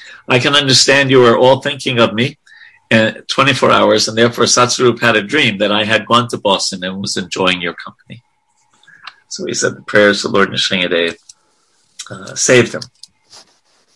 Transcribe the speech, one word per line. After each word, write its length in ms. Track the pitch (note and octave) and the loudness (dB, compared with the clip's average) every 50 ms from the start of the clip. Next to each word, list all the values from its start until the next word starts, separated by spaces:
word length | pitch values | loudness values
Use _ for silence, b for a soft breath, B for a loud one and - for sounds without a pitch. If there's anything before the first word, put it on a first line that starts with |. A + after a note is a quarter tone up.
| B B B B B | B B B B B
I 120 | - C#3 C3 | -2 0 0
can 160 | B2 D3+ C#3+ | 2 2 2
understand 560 | C#3+ C#3+ C3+ C3 - - - C3+ C#3 C#3 C3 | 2 2 2 2 2 2 4 4 4 4 4
you 120 | C3+ C3 B2 | 6 6 6
are 100 | A#2+ A#2 | 6 4
all 240 | - B2+ G#2+ G#2+ - | 4 4 4 4 2
thinking 380 | - C#3+ D3 C#3 - C#3+ B2+ A#2 | 0 -4 -8 -6 -6 -4 0 0
of 160 | A#2 G#2 G2 | 0 0 0
me, 240 | G#2+ A#2+ D3 D3+ _ B B B B B B B B _ - | -2 -4 -4 -6 _ B B B B B B B B _ 0
uh, 220 | A#2+ A2+ A2 A2 - - - - | 0 2 2 0 -2 -6 -12 -6
twenty-four 420 | - - C3+ C#3 C3+ B2+ - B2+ | -2 0 0 0 2 2 2 2
hours, 380 | A2+ G#2 G#2 G#2 G#2+ G#2+ - - | 4 4 4 4 2 2 0 -2
and 80 | A2 | 0
therefore 280 | A2 A#2 B2 B2 - A#2+ | 0 0 0 2 0 0
Satsarup 560 | - - B2+ B2 B2 - - C3+ B2 A#2 - | 0 2 2 2 0 0 2 2 2 2 2
had 160 | - A#2 A2+ | 0 0 0
a 60 | G#2+ G#2 | 0 -2
dream 360 | G2+ C3 D3+ C#3+ A#2 G2+ F#2+ | -2 -2 -2 0 0 -2 -2
that 120 | G#2 G2+ | -2 -2
I 140 | G#2 G#2+ A2 | 0 -2 0
had 220 | G#2 A2+ G#2+ G#2 | 0 -2 -2 0
gone 220 | - A#2 A#2+ A#2+ A#2 | 0 0 0 0 -2
to 100 | - G2+ | -6 -4
Boston 440 | - G#2 F#2+ F2+ - - - F#2 F2+ | -2 0 0 0 -2 -6 -8 -8 -8
and 160 | F#2 F#2+ F#2+ | -10 -8 -8
was 200 | G2 G2 - F#2+ | -8 -8 -8 -8
enjoying 420 | F#2 E2+ - - F#2+ F2+ F2+ F2+ | -8 -8 -6 -2 -2 -2 -2 -2
your 140 | F2 F2 E2 | -4 -8 -8
company." 480 | - - - - _ _ - - A#2 _ _ _ _ _ _ _ _ _ _ _ _ B B B B B B B B B _ | -10 -14 -18 -20 _ _ -20 -20 -20 _ _ _ _ _ _ _ _ _ _ _ _ B B B B B B B B B _
So 160 | - - - | -14 -10 -10
he 80 | - - | -8 -6
said 240 | - - - - | -4 -4 -4 -6
the 60 | - - | -8 -8
prayers 400 | - - G#2 G#2 G2+ G2+ G2+ - | -2 2 2 4 4 2 0 -2
to 60 | - | -2
Lord 200 | A2 G2+ G2 F#2+ | 0 0 0 0
Nrsingadev, 680 | G2 F#2+ - - G2+ F#2+ F2+ F2 F2 E2+ E2+ E2+ E2 - _ - - _ _ _ _ _ _ _ _ _ _ _ _ - - - | -2 -4 -4 -2 -2 -4 -2 -2 -2 -2 -2 -2 -4 -8 _ -20 -20 _ _ _ _ _ _ _ _ _ _ _ _ -20 -20 -18
uh, 240 | G2+ - - - - | -18 -18 -18 -14 -8
saved 380 | - - - C3 B2 A2+ G2 - | -4 0 2 4 4 2 2 -4
him. 100 | E2 - - _ _ - - _ _ _ _ - - - _ _ _ _ _ _ _ _ _ _ | -10 -12 -16 _ _ -20 -20 _ _ _ _ -20 -20 -20 _ _ _ _ _ _ _ _ _ _